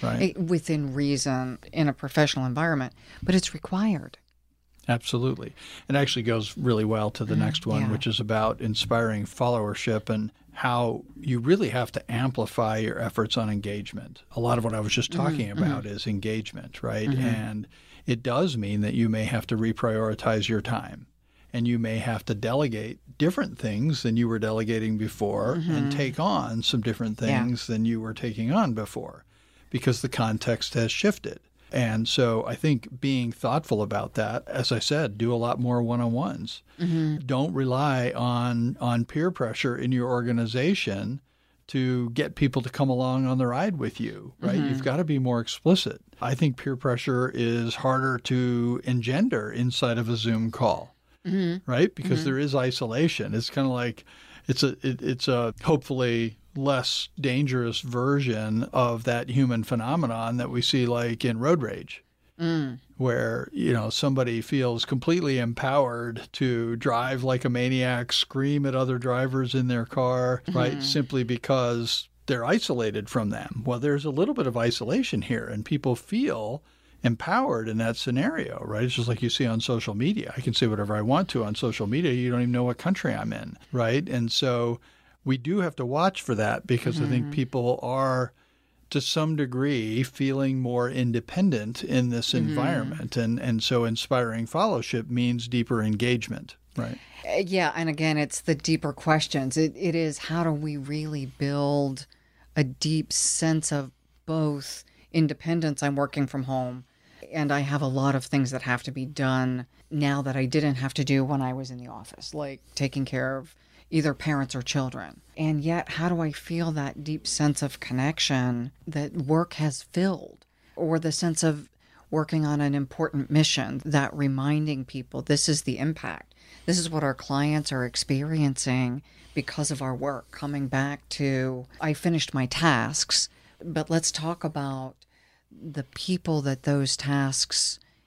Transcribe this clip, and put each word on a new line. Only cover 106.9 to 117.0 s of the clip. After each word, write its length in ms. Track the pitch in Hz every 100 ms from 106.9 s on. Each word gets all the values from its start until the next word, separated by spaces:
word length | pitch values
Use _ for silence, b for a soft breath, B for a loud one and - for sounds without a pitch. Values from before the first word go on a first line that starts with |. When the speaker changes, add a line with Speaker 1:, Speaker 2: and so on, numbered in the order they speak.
| B B B -
Speaker 2:
and 200 | 156 147
I 80 | 143
have 220 | 139 143
a 40 | 139
lot 260 | 131 139
of 100 | 139
things 260 | - 143 127
that 100 | 131
have 200 | 131 123
to 60 | -
be 140 | 131
done 600 | 131 147 135 131 127 127 123 b b
now 320 | 151 143 143
that 140 | 135 135
I 100 | 131
didn't 300 | 151 147 131
have 180 | 135
to 100 | -
do 200 | 131 135
when 180 | 131 139
I 100 | 131
was 180 | 127 131
in 80 | 123
the 100 | 123
office, 440 | 113 - - -
like 280 | 151 143 135 _
taking 300 | - 139 135
care 320 | 131 131 131 135
of 180 | 127 - b b b
either 240 | 160 147
parents 400 | 139 151 143 135
or 80 | 131
children. 580 | 123 147 131 127 80 - - -
And 240 | 156 151
yet, 260 | 156 170 -
how 180 | - 170
do 120 | 175
I 100 | 156
feel 380 | 143 - 170 165
that 300 | 156 139 -